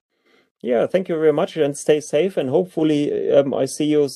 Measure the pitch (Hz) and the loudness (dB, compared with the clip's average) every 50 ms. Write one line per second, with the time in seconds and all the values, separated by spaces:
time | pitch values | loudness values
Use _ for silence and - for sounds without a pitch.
0 | _ _ _ _ _ _ _ _ _ _ _ _ - 120 123 - 165 - - 185 | _ _ _ _ _ _ _ _ _ _ _ _ -4 -2 0 0 0 2 0 -2
1 | 190 - 170 156 160 156 147 151 190 190 - 165 147 143 151 - - - 151 151 | -2 -2 -4 2 2 2 2 2 0 -4 -2 -2 -2 -2 -2 -4 0 0 0 0
2 | 147 - - 147 175 190 190 180 143 127 135 175 185 180 - 170 156 156 151 147 | 0 -2 0 0 0 0 -2 -4 -4 0 0 0 0 0 -2 -2 0 2 2 0
3 | 147 - - - 101 - 139 139 135 135 - 113 135 131 - - 151 147 151 147 | 0 -2 -2 -4 -2 2 2 4 2 2 0 -2 -2 -4 -2 -4 -2 0 2 2
4 | 143 135 - | 0 0 -2